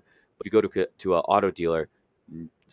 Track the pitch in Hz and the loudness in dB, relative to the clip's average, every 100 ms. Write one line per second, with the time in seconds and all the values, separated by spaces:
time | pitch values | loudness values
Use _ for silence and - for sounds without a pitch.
0 | - _ _ - 98 107 98 98 90 - | -10 _ _ -16 0 2 2 -2 -4 -4
1 | 95 85 - 101 98 90 85 82 76 _ | 0 0 2 2 2 0 -2 -2 -4 _
2 | _ _ - 80 82 _ _ | _ _ -18 -16 -16 _ _